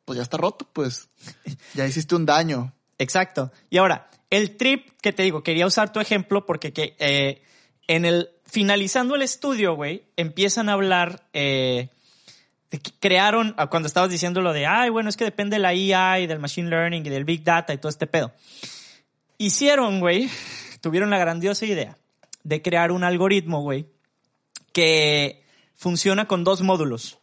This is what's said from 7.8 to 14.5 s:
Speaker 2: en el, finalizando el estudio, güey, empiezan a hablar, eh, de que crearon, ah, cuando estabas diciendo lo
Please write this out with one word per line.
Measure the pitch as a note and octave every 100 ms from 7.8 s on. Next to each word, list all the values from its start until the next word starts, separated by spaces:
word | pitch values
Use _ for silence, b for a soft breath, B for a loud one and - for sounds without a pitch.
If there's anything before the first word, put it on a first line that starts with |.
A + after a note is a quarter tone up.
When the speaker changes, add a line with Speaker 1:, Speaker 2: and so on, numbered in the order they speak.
| -
Speaker 2:
en | E3 E3+
el, | F3 E3+ _ -
finalizando | A3 G3+ G3+ F#3+ C4 B3+ C#4+
el |
estudio, | C4 - C#4+ B3 G3 D3+
güey, | D3 F#3 - -
empiezan | E3 D#3+ G3 F3+ G#3
a |
hablar, | G3+ G3 F3+ F3 F3 _
eh, | D3 C#3 C3+ C3 B2 B2+ b b b b b b _ _
de | D3+
que | - -
crearon, | G3 F#3 G#3 A3+ A3 G#3
ah, | D3
cuando | E3 D3+
estabas | F3 F#3
diciendo | E3+ F3 F3
lo | F3+